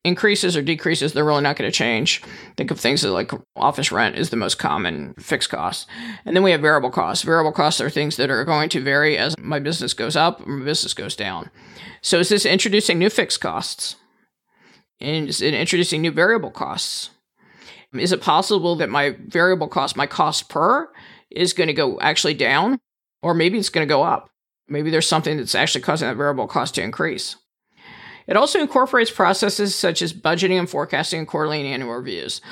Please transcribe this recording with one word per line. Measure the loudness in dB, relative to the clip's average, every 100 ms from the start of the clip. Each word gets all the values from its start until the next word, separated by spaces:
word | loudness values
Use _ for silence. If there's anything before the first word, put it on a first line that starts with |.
increases | -2 2 2 2 2 0
or |
decreases, | 0 -2 0 0 0
they're | 2 2
really | 2
not | 2 0
gonna | -2
change. | 0 0 2 0 -2 -6 -18 -12 -6
Think | -4
of | -2
things | 0 0
like | 0 -2 -4 -8 -12 0
office | 0 2 0
rent | 2 0 0
is | -4
the | -2
most | -2 -2
common | -2 -2 -2 -6 -10 -14
fixed | -6 -4 -2
cost. | -4 -4 -6 -10 -14 -14 -12 -2
And | 4
then |
we | 4
have | 4
variable | 4 2 2
costs. | 0 -2 -2
Variable | 0 2 2
costs | 2 2 0
are | -2
things | -2 -2 -2
that | 0
are | 0 0
going | 0 0
to | -2
vary | 0 2 2 2
as | 0 -4
my | -4 -4
business | -2 -4 -4
goes | -4 -2 2
up | 2 0 -6
or |
my | -6 -4
business | -2 -4
goes | -6 -8 -6
down. | -6 -8 -10 -18 -20 -20 -20 -10
So | 0 2
is | 4
this | 2 4
introducing | 2 4 2 4 2
new | 2
fixed | 2 0 -2
costs? | -4 -4 -6 -8 -10 -10 _ _ _ _ _ _ _ _ _ _
And | -4 -4 -2
is | -2
it | 0 0
introducing | 2 2 2 2
new | 0
variable | 4 4 4 0
costs? | -6 -6 -4 -6 -6 -10 _ _ _ _ _ -20 -20 -12
Is | -4 -2
it | 0
possible | 2 2 2 2 0 0
that | 0
my | 0 0 -2 -4
variable | 2 4 2 0
cost, | -2 -2 -2
my | -2
cost | 0 0 0 -4
per, | 0 4 2 0 -12 -20 -20 _
is | -2 0
gonna | 2 0
go | 2 0 0
actually | 0 2 0
down? | 2 2 4 2 0 _ _ _ _
Or | 0
maybe | 2 2 2
it's | 0
gonna | 0 2
go | 2
up. | 2 0 -4 _ _ _ -8
Maybe | -4 0
there's | 2 2
something | 2 0 -2
that's | 0 0
actually | 0 0
causing | 0 -2 -2
that | -2
variable | -2 -2 -2
cost | -2 -2 -4
to |
increase. | -4 -4 -4 -4 -8 -12 _ _ _ _ -20 -20 -20 -14 0
It | 2
also | 4 2
incorporates | 2 2 4 2 2
processes | 2 2 2 0 0 -2
such | 0 0 0
as | -4
budgeting | -2 -2 0 2 2
and | 0
forecasting | -4 -2 -2 -2 -4
and | -4
quarterly | -2 -2 -2
and | -4
annual | -6 -6
reviews. | -8 -8 -8 -8 -10 -12